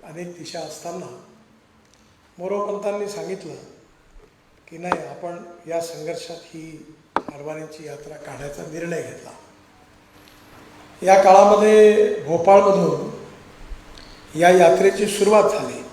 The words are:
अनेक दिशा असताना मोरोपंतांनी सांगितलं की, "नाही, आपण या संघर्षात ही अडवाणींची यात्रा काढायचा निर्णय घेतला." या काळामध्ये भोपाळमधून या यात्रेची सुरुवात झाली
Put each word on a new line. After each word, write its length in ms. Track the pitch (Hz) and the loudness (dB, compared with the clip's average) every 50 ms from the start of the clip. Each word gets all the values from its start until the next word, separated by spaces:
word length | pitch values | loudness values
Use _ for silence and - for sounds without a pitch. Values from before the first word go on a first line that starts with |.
| _ | _
अनेक 360 | 170 151 170 180 175 170 170 | -20 -16 -16 -16 -16 -16 -18
दिशा 200 | 151 - - 170 | -18 -16 -14 -14
असताना 600 | 160 147 - - - 170 180 175 - - - - - _ _ _ _ _ _ _ _ _ _ _ _ _ _ _ _ _ _ _ _ _ _ | -14 -14 -16 -16 -14 -14 -14 -14 -16 -16 -20 -20 -20 _ _ _ _ _ _ _ _ _ _ _ _ _ _ _ _ _ _ _ _ _ _
मोरोपंतांनी 720 | - 175 190 202 202 202 208 202 196 - 202 202 208 202 | -14 -12 -8 -8 -8 -6 -8 -8 -8 -8 -8 -8 -8 -10
सांगितलं 460 | 190 - - 160 170 190 185 - 160 - - - - - _ _ _ _ _ _ _ _ - - _ _ _ _ _ _ _ _ _ | -10 -12 -12 -12 -12 -14 -14 -14 -18 -18 -18 -20 -20 -20 _ _ _ _ _ _ _ _ -20 -20 _ _ _ _ _ _ _ _ _
की, 80 | 165 | -20
"नाही, 300 | 165 175 180 175 - 151 | -14 -8 -8 -6 -6 -8
आपण 300 | 139 - - 180 175 175 175 - - - - - | -14 -16 -14 -14 -14 -14 -14 -18 -20 -20 -20 -14
या 140 | 156 165 170 | -10 -8 -8
संघर्षात 540 | 170 170 165 151 151 165 160 - - - 170 - - | -8 -10 -14 -14 -12 -12 -12 -12 -14 -16 -18 -18 -18
ही 500 | - - 160 156 160 156 151 139 - - _ _ _ _ | -20 -20 -20 -18 -18 -20 -20 -20 -20 -20 _ _ _ _
अडवाणींची 720 | - - - - 143 143 156 156 156 156 156 - - 151 | -12 -12 -12 -18 -16 -16 -14 -14 -14 -16 -18 -20 -20 -20
यात्रा 280 | 147 143 147 147 143 151 | -20 -20 -18 -20 -20 -20
काढायचा 460 | 147 - - 139 123 143 143 147 156 170 - | -20 -20 -18 -16 -16 -14 -16 -14 -14 -16 -14
निर्णय 300 | 151 165 165 170 170 - | -14 -12 -10 -8 -8 -10
घेतला." 280 | - - - - - - - - _ _ _ _ _ _ _ _ _ _ _ _ _ _ _ _ _ - _ _ _ _ - - - - - - - - - - 180 | -10 -12 -16 -18 -20 -20 -20 -20 _ _ _ _ _ _ _ _ _ _ _ _ _ _ _ _ _ -20 _ _ _ _ -20 -20 -20 -20 -20 -20 -20 -20 -18 -6 4
या 180 | 180 190 190 190 | 4 6 6 6
काळामध्ये 920 | 196 185 190 202 202 208 208 214 214 214 214 214 214 214 - - - - - 143 | 6 6 8 6 6 4 4 4 4 6 8 6 6 6 4 2 0 0 -6 -6
भोपाळमधून 880 | 143 165 170 - 196 196 196 196 196 196 190 175 156 143 143 147 - - - - - - - - - - - - - - - - - - - - - - - - - - 156 | -4 -4 0 4 6 6 6 6 4 2 0 0 -2 -2 -4 -8 -10 -12 -16 -18 -20 -20 -20 -20 -20 -20 -20 -18 -18 -18 -18 -18 -20 -20 -20 -20 -20 -20 -20 -20 -14 -4 2
या 100 | 170 175 | 4 4
यात्रेची 580 | 185 185 175 170 175 185 190 196 196 202 208 | 6 6 6 6 4 4 2 2 2 0 -4
सुरुवात 360 | - - 202 196 202 214 214 190 | -4 -2 0 2 4 4 4 4
झाली 420 | - - 143 131 123 123 127 - - | 2 -2 -4 -6 -8 -12 -14 -16 -18